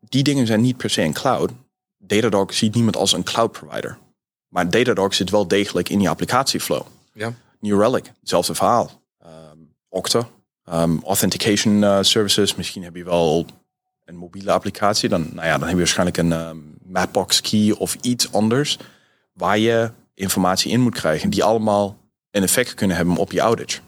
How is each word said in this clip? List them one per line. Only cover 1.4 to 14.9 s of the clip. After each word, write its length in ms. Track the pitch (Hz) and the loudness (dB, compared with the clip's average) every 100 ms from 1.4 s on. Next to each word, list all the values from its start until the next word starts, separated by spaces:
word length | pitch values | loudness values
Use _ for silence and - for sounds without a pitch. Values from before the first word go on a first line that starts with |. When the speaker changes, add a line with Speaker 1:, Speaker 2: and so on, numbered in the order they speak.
| - - _ _ _ _ | -2 -6 _ _ _ _
Speaker 1:
Datadog 560 | 92 101 117 98 98 | -2 0 2 2 0
ziet 200 | - 110 | 0 0
niemand 220 | 117 117 - | 2 2 2
als 160 | 98 | 0
een 100 | - | 0
cloud 280 | 90 - 117 | -2 0 0
provider. 460 | - 73 53 - - _ _ _ _ _ | -2 -12 -10 -10 -12 _ _ _ _ _
Maar 220 | 87 87 | -2 0
Datadog 440 | 110 123 95 98 | 2 2 2 0
zit 160 | - 92 | 0 0
wel 180 | 104 92 | 0 2
degelijk 400 | 98 101 90 87 | 0 0 -2 -2
in 120 | 101 | 0
je 80 | 92 | 0
applicatieflow. 800 | 80 87 123 139 - - 73 - - _ | 0 0 0 0 -4 -2 -4 -6 -20 _
Speaker 2:
Ja. 180 | - 113 120 _ _ | -10 -10 -10 _ _
Speaker 1:
New 200 | 104 101 | 0 4
Relic, 320 | 107 120 - _ | 4 2 -4 _
hetzelfde 340 | - 87 90 | -2 0 0
verhaal. 480 | 82 92 117 - - _ _ | 0 2 2 0 -8 _ _
Ehm, 400 | 85 80 80 78 78 _ _ | -20 -20 -20 -20 -20 _ _
Okta, 400 | 92 - 117 117 _ _ _ | -8 -2 -2 -2 _ _ _
ehm, 340 | - 85 85 80 | -6 0 0 0
authentication, 800 | - 98 101 92 117 104 110 104 | -2 0 0 0 0 2 2 2
eh, 140 | 104 98 | 4 2
services. 520 | 95 117 101 - 98 | 2 2 2 2 0
Misschien 280 | - 87 - | -2 -8 -10
heb 140 | 87 87 | -14 -14
je 80 | |
wel 420 | 87 87 82 80 82 - _ _ _ _ | -2 2 2 2 -2 -10 _ _ _ _
een 120 | - 87 | -20 -18
mobiele 360 | 87 95 98 | -16 -12 0
applicatie. 560 | 90 101 - 101 | 0 0 -2 0